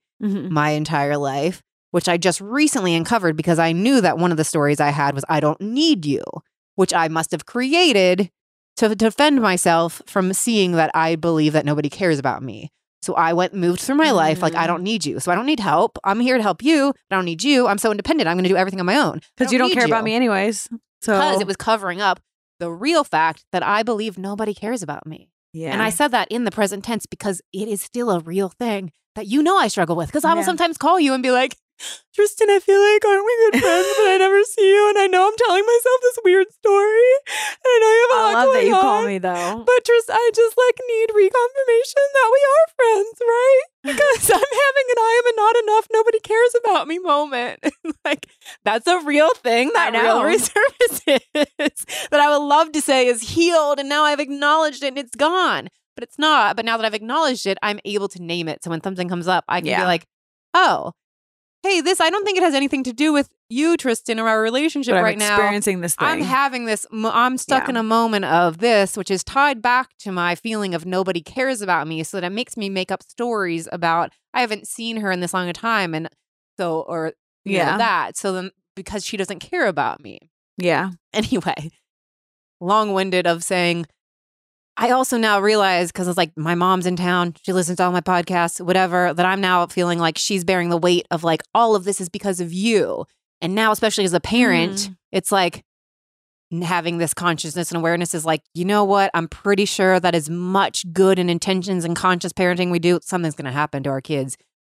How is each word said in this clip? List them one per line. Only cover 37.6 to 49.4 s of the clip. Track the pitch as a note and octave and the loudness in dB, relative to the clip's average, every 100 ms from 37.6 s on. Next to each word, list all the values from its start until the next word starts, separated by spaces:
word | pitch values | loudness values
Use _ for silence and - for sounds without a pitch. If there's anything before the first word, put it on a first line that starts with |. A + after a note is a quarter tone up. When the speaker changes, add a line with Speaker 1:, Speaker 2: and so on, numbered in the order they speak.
| B4+ | 2
Speaker 2:
I | A#4+ | 4
know | A4 | 6
you | A4+ | 6
have | A#4+ | 4
a | |
Speaker 1:
I | B4 | 4
Speaker 2:
lot | A4 | 2
Speaker 1:
love | A4+ C5 | 4 4
that | |
Speaker 2:
going | B4+ A#4+ | 4 4
Speaker 1:
you | F#4 | 4
call | F#4+ G#3+ | 4 2
Speaker 2:
on, | - | 0
Speaker 1:
me, | F#3+ | -2
though. | F3+ F3 F3 A3 D#4+ | -2 -2 -4 -2 2
Speaker 2:
but | B4 A#4 | 2 4
Tris, | A#4 - | 2 2
I | - A#4 A4 | 0 2 2
just, | A#4 A#4 | 2 4
like, | B4+ A#4 B4 | 2 0 -2
need | A4+ A4 | -2 2
reconfirmation | G#4 F#4+ B4+ A#4+ C5+ B4+ A#4 C#5 C#5+ C#5+ | 4 4 4 0 0 2 2 2 0 2
that | C#5 A4+ | 2 4
we | C5 C#5+ | 4 4
are | D5 E5 - | 4 2 2
friends, | A#4 G#4+ G#4+ A4+ | 2 2 0 -2
right? | A#4 A#4 B4+ C5 D#5 _ | 0 4 6 4 2 _
Speaker 1:
<laughs> | - | -6
Speaker 2:
Because | - D5 A4+ - | 0 2 2 2
I'm | G4 C#5+ A#4 C#5 | 2 2 2 2
having | C#5 B4+ | 2 0
an | A#4+ | 2
I | A4+ A#4 A#4+ | 2 2 2
am | A4+ | 2
not | G#4 A#4 | 2 2
enough, | G#4+ G#4+ - | 2 0 2
nobody | A4+ A4 A4 | 0 2 0
cares | - A4 B4 A#4+ | 0 2 2 2
about | A#4+ E4+ D4 | 0 0 -2
me | E4+ | -4
moment." | F4+ C#4+ D4 B3+ B3 - | 0 0 0 -4 -6 -4
<laughs> | - - E4 - D4+ | -6 -6 -12 -8 -6
Like, | D4 - _ - - | -6 -8 _ -20 -6
that's | G#3 A3+ F4 | -2 0 0
a | F4+ | 0
real | D4+ D4 D#4 B4 | 2 2 4 2